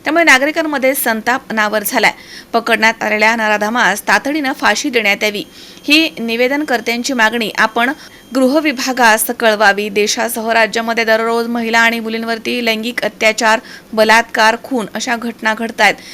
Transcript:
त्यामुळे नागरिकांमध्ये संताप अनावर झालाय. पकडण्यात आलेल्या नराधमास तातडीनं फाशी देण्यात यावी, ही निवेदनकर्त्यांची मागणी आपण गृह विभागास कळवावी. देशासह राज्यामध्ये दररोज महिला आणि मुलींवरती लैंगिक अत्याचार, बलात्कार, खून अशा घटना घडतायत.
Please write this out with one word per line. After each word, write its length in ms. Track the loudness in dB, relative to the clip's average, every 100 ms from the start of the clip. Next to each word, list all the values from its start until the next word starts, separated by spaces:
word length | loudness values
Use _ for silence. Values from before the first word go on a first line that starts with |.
त्यामुळे 200 | -2 2
नागरिकांमध्ये 720 | 4 4 2 -2 -4 0 0 0
संताप 540 | -2 -2 -2 -4 -4
अनावर 340 | -2 -2 -2
झालाय. 300 | -2 0 0 -2 -16 -20 -4
पकडण्यात 500 | -4 0 2 2 0
आलेल्या 320 | -4 0 2 2
नराधमास 720 | 0 0 0 0 0 0 0
तातडीनं 460 | 0 0 -4 -4
फाशी 360 | -2 0 0 0
देण्यात 340 | 0 0 0
यावी, 200 | -2 -4 -10 -16 -20 -12
ही 260 | 0 2 2 -4
निवेदनकर्त्यांची 920 | -6 -2 0 0 -2 -2 -2 -4 -4
मागणी 380 | 0 2 0 -4 0
आपण 340 | 0 2 -2 -4 -12 -20 -6 0
गृह 240 | 2 2
विभागास 680 | 0 -4 -4 2 4 4 0 0
कळवावी. 500 | 0 4 2 2 -2
देशासह 640 | -2 -2 -2 -4 -4 -2
राज्यामध्ये 520 | 0 2 0 -4 -2
दररोज 440 | 2 2 2 -2 -2
महिला 320 | -4 0 2
आणि 200 | 2 2
मुलींवरती 680 | -6 -6 -6 -6 -4 -4 -2
लैंगिक 380 | -4 -4 -4
अत्याचार, 560 | -6 0 0 2 2 0 -2 -20 -8
बलात्कार, 640 | 0 4 4 2 2 2 2
खून 220 | -4 -6 -4
अशा 220 | -8 -6 -4
घटना 380 | -6 -4 -4
घडतायत. 420 | -2 -4 2 2 2 -8